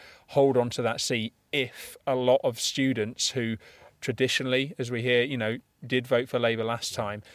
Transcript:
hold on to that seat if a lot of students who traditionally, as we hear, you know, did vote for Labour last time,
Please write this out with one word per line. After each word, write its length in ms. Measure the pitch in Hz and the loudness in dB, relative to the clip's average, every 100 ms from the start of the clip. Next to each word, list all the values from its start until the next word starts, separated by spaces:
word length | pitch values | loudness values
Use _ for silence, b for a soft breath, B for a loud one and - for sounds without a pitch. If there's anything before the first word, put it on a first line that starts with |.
| B B _ | B B _
hold 300 | 143 139 123 | 4 4 4
on 120 | 120 | 2
to 100 | - | 0
that 180 | 117 117 | -2 -2
seat 320 | - 123 110 _ _ | -2 -2 -2 _ _
if 460 | 147 123 - - - - | -2 -2 -8 -18 -8 -2
a 80 | 131 | 2
lot 240 | 127 123 | 4 4
of 160 | 135 120 | 2 -2
students 720 | - - 131 113 107 - - | -4 0 0 2 -2 -2 -2
who 260 | 127 113 110 B B B _ | -2 -2 -4 B B B _
traditionally, 760 | - 113 127 - 131 127 135 - | -6 0 2 2 0 0 0 -6
as 100 | 120 | -6
we 120 | 120 | -2
hear, 220 | 123 123 | 2 2
you 140 | 131 131 | 2 -2
know, 200 | 110 120 _ _ 120 | -2 -4 _ _ -2
did 220 | 127 123 | -2 2
vote 220 | 120 127 | 0 0
for 100 | 127 | 0
Labour 240 | 117 113 | 0 0
last 300 | 113 117 - - | -2 -4 -4 -6
time, 260 | 104 104 - | -6 -8 -14